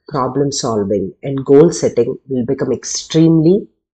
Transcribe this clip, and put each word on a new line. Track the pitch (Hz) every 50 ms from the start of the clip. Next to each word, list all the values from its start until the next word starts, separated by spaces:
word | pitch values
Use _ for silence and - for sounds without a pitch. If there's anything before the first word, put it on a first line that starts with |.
| _
problem | - - 135 127 127 127 139 143 143 135
solving, | - - 120 110 104 101 95 104 98 95 90 - _
and | - 139 139 135 127
goal | - 139 143 165 175 170
setting | - 139 113 - 120 117 131 127 - _ 131
will | 135 127 113
become | 127 135 139 127 131
extremely | 120 - - - - - - - - 160 165 160 165 160 156 170 190 - - - _ _ _ _